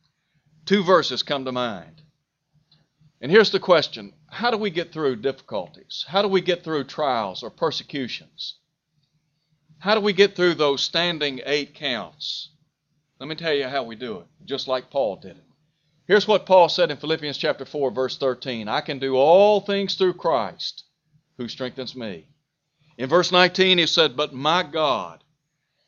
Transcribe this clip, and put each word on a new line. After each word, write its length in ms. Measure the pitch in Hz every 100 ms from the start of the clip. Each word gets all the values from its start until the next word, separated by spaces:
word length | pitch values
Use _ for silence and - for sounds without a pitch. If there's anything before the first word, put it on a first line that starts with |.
| _ _ _ _ _ _ -
two 180 | 202
verses 400 | 180 180 143 120
come 220 | - 143 131
to 60 |
mind. 500 | 127 120 95 82 80 _ _ _ _ _ _ _ _ _ _ _ _
And 100 | 127
here's 200 | 202 202
the 80 | 190
question. 540 | - 170 - 113 101 _ _
How 240 | - 233
do 60 | 247
we 120 | 214
get 220 | 165 165
through 260 | 156 147 120
difficulties? 880 | 131 131 - 107 90 - - - -
How 140 | 180
do 60 | 208
we 140 | 190
get 220 | 180 180
through 200 | 165 156
trials 600 | 135 - 147 123 101 92
or 60 | 113
persecutions? 1040 | - 131 - - 147 120 - - - - - _ _ _ _ _ _ _ _ _ _ _ _
How 160 | 185 220
do 60 |
we 120 | 202
get 220 | 180 196 196
through 200 | 180 151
those 260 | 151 135
standing 600 | - 165 175 160 143 131 131
eight 300 | 147 143 -
counts? 720 | 147 117 87 - - - - _ _ _ _ _ _ -
Let 100 | 139
me 60 | 160
tell 180 | 170
you 120 | 143 131
how 160 | 139
we 120 | 117 110
do 220 | 123 95
it, 80 | - _ 98
just 220 | 131 -
like 220 | 127 123
Paul 280 | 139 117 92
did 200 | 95 87
it. 60 | _ _ _ _ _ _ -
Here's 200 | 202 202
what 180 | 202 -
Paul 240 | 185 165
said 220 | - 165
in 60 | 143
Philippians 400 | 147 156 151 135
chapter 280 | 160 139 131
four, 260 | 147 135
verse 260 | 110 127 -
thirteen. 500 | 135 123 139 117 107
"I 140 | 127
can 180 | 151 139
do 160 | 135 131
all 460 | 143 180 208 208
things 340 | 202 196 196 -
through 200 | 185 180
Christ 680 | 170 139 98 - - - - _ _ _ _ -
who 100 | 120
strengthens 480 | - 127 - 123 127
me." 320 | 113 85 - _ _ _ _ _ _ -
In 120 | 131
verse 220 | 165 175
nineteen, 460 | 180 180 180 185 180
he 100 | 160
said, 280 | - 156 123
"But 180 | 151
my 300 | 135 147 175
God 600 | 156 156 151 117 87 80 _ _ _ _ _ _